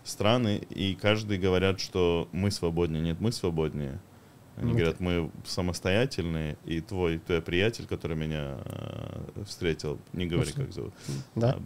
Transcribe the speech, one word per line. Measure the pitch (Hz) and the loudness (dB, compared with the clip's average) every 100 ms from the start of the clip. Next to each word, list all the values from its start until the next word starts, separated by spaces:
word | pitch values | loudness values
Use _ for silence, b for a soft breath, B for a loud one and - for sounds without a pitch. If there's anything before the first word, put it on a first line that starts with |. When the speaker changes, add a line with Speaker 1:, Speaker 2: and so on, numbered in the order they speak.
Speaker 1:
страны, | - - 101 123 113 101 - | -10 0 2 4 2 0 -2
и | - 95 92 | -2 0 2
каждый | 104 107 107 98 | 2 2 2 0
говорят, | 92 92 95 95 | 4 4 4 2
что | - 95 87 85 - | 0 2 4 4 0
«Мы | 82 101 | 0 0
свободнее». | - 87 85 85 80 | 2 0 2 2 2
Нет, | 82 82 | 0 0
«Мы | 107 | 0
свободнее». | - 92 80 78 73 71 69 - b b b - - | 0 0 2 0 -2 -6 -8 -12 b b b -16 -4
Они | 117 | 0
Speaker 2:
Ну, | 117 | 4
Speaker 1:
говорят: | 82 - | 2 2
Speaker 2:
это | |
Speaker 1:
«Мы | 90 87 78 - - | 2 2 0 -6 -6
самостоятельные», | - 90 87 95 98 143 - 85 80 76 73 - | -2 -2 0 2 2 2 0 -2 -2 -2 -4 -4
и | 80 | -4
твой, | 78 95 87 82 | -2 0 0 0
твой | - 85 | 0 0
приятель, | 82 87 107 - - | 2 2 2 0 -6
который | 90 78 80 | -6 -4 -2
меня, | 78 78 69 67 - | -2 -2 -4 -6 -8
э, | - 50 50 50 50 - - 104 | -8 -8 -8 -8 -10 -10 -10 -10
встретил, | - 85 78 78 71 - | -2 0 0 -2 -6 -6
не | - 87 | -4 0
говори, | 85 - 143 | 0 0 -2
Speaker 2:
Ну, | - | -6
Speaker 1:
как | |
зовут. | - - B B 135 135 113 | -6 -10 B B -8 -6 0
Speaker 2:
да. | 117 | 2
Speaker 1:
А, | - | 2